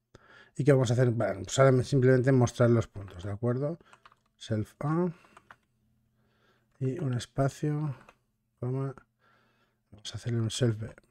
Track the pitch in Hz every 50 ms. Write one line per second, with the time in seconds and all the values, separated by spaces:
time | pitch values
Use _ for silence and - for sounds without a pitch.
0 | _ _ _ - _ _ - - - _ _ - 139 135 143 131 131 110 120 117
1 | 131 123 113 117 113 95 92 92 98 - - - 135 135 127 127 123 - - 139
2 | 123 127 131 127 120 135 135 127 123 117 - - 127 117 120 117 113 - - 104
3 | 98 98 - 87 87 104 101 101 - 120 123 127 139 147 170 160 _ _ - -
4 | _ - _ _ _ _ _ - - - 117 107 107 - - - - 143 156 170
5 | 175 180 165 - _ _ _ - _ - - _ _ _ _ _ _ _ _ _
6 | _ _ _ _ _ _ _ _ _ _ _ _ _ _ _ - 135 131 131 -
7 | 165 135 123 120 - - - - 139 143 - - - 151 151 151 156 147 127 -
8 | - _ - _ _ _ _ _ _ _ _ - - 123 127 135 135 135 131 -
9 | _ _ _ _ _ _ _ _ _ _ _ _ _ _ _ _ _ _ - 101
10 | - - - 107 - 120 117 117 113 113 - - 135 120 110 104 107 107 - -
11 | _ _